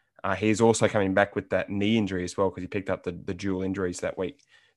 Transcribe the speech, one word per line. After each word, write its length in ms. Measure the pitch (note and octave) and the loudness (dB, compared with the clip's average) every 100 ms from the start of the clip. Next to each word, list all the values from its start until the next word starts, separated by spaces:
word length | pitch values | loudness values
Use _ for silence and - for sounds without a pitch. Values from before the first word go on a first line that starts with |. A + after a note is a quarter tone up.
| _ - | _ -8
Uh, 140 | F#2+ F#2 | -4 0
he 140 | G#2+ | 2
is 100 | G#2+ | 4
also 300 | A2+ A2 G#2+ | 4 6 2
coming 240 | G#2+ F#2+ | 2 2
back 220 | G2 G2+ G#2 | 4 2 0
with 120 | - | -2
that 180 | F#2+ - | -2 -2
knee 260 | G2 G2+ A2+ | 0 2 2
injury 280 | G2 F#2 F2+ | 0 -2 -4
as 100 | - | 0
well, 140 | G2 | -2
'cause 120 | F#2 | -2
he 40 | F2+ | -6
picked 220 | G2+ G2 | -6 -4
up 140 | F2+ | -4
the, 80 | - | -6
the 200 | F2 G2 | -8 -10
dual 280 | F2+ G2 F#2 | -6 -4 -2
injuries 400 | F#2+ F#2+ F2+ F2 | -2 -2 -4 -4
that 160 | F#2 - | -6 -4
week. 240 | F2+ - _ _ _ | -6 -8 _ _ _